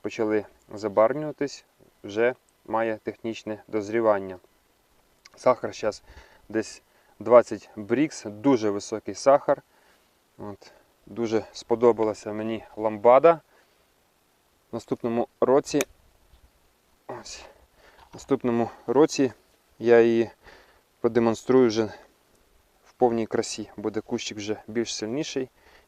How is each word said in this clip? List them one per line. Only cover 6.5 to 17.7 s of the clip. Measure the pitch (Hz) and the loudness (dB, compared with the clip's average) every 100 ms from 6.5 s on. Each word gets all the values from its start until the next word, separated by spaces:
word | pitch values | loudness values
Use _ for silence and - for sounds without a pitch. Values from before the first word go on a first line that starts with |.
| 107 104 - _ _ _ - | -6 -6 -10 _ _ _ -8
двадцять | 107 120 - 104 - - | 4 6 6 -4 -12 -12
брікс, | 104 120 156 - | -2 0 -2 -4
дуже | 107 104 131 123 107 | -14 -2 2 2 2
високий | 101 - 107 - | -4 -6 -10 -10
сахар. | 98 139 143 - - - _ _ _ _ _ _ - | -2 4 4 2 -2 -4 _ _ _ _ _ _ -18
От. | 101 98 - _ _ _ - | -16 -16 -20 _ _ _ -16
Дуже | 104 113 110 - | -8 -4 -4 -4
сподобалася | - - 113 120 110 110 101 110 | -12 -4 2 4 4 0 -4 -8
мені | 107 110 110 - - | -8 -6 -8 -12 -6
ламбада. | 110 107 117 131 160 160 _ _ _ _ _ _ _ _ _ _ _ _ _ | -4 2 6 8 6 2 _ _ _ _ _ _ _ _ _ _ _ _ _
В | |
наступному | 113 - 131 117 117 - - | -12 -8 -6 -4 -2 -4 0
році, | 120 139 - 147 - _ _ _ _ _ _ _ _ _ _ _ - | 2 4 2 -2 -2 _ _ _ _ _ _ _ _ _ _ _ -18
ось, | - - - - _ _ | -16 -16 -20 -20 _ _